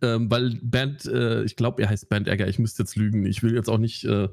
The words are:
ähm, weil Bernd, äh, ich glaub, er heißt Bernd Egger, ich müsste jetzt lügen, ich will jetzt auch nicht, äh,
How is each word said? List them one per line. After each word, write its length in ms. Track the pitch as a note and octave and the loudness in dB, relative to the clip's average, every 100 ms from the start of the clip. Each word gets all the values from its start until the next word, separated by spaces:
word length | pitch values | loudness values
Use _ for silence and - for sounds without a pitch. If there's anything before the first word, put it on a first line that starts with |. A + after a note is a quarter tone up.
ähm, 260 | B2 A2+ A2+ | 0 2 2
weil 300 | A#2 B2+ A#2 | 2 0 -2
Bernd, 460 | A#2+ B2+ C3+ C#3+ - | -2 0 0 -4 -4
äh, 360 | B2 A#2 A2+ | 0 0 0
ich 120 | G#2+ - | -2 0
glaub, 240 | A#2 - | -2 0
er 100 | G#2 | 0
heißt 180 | G#2 - | 0 0
Bernd 180 | G#2 G2+ | -2 0
Egger, 200 | G2 G2 | 0 0
ich 120 | G2 | 0
müsste 240 | A2+ - | -2 -2
jetzt 120 | G#2+ - | -4 0
lügen, 300 | G#2+ G#2+ G2 | 0 0 0
ich 160 | G2+ | 0
will 140 | A#2 A#2 | 0 0
jetzt 120 | A2 | 2
auch 120 | A2 | 2
nicht, 240 | A2+ - A#2 | 0 -2 -2
äh, 220 | G2+ F#2+ | 0 0